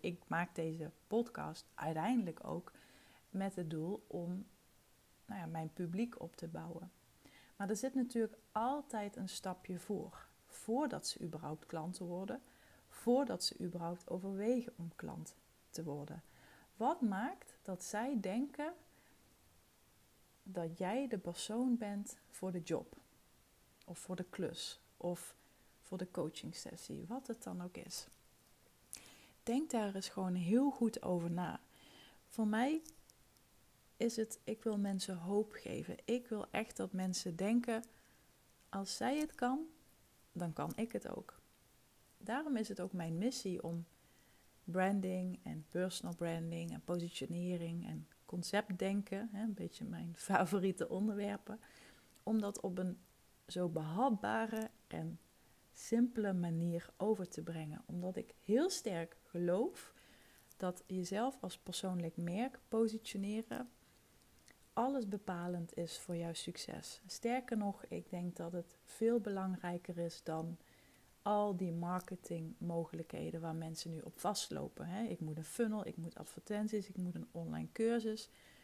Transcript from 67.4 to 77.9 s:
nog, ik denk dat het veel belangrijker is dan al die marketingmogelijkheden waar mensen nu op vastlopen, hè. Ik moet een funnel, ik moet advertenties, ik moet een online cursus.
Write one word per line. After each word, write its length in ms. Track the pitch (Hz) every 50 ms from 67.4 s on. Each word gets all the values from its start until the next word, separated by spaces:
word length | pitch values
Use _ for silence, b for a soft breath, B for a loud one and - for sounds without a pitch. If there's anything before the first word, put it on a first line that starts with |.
| 247 247 240
nog, 280 | 214 202 202 196 - - -
ik 220 | 175 175 175 -
denk 260 | 190 175 175 175 -
dat 160 | - 170 170 175
het 260 | 139 - - - - -
veel 360 | - - - 220 226 240 233
belangrijker 760 | 202 208 196 190 190 190 185 175 - 175 175 175 - - 170 170
is 240 | 170 165 - - -
dan 360 | 160 160 160 160 165 170 - B B B B B B B B B B B B -
al 340 | 202 208 208 208 208 196
die 160 | 180 190 175 165
marketingmogelijkheden 1700 | 170 170 175 180 180 175 - 190 - - - 175 165 160 160 - - - 170 170 170 165 - - 165 165 - - - 160 160 170 165
waar 140 | 165 165 160
mensen 360 | 165 160 160 160 - - 170
nu 100 | 160 156
op 180 | - 165 - -
vastlopen, 680 | - 196 202 - - - - 143 143 - - - -
hè. 180 | 170 180 202 233
Ik 160 | - 180 -
moet 160 | 165 156 151
een 80 | 160 156
funnel, 420 | - - - 233 214 214 214 190
ik 100 | - -
moet 200 | - 160 165 -
advertenties, 720 | - 160 - - - - - 208 208 214 220 220 208 190 -
ik 80 | 185
moet 180 | 185 180 175 170
een 140 | 165 160 -
online 380 | - 170 165 160 156 160 160 160 -
cursus. 580 | - 226 226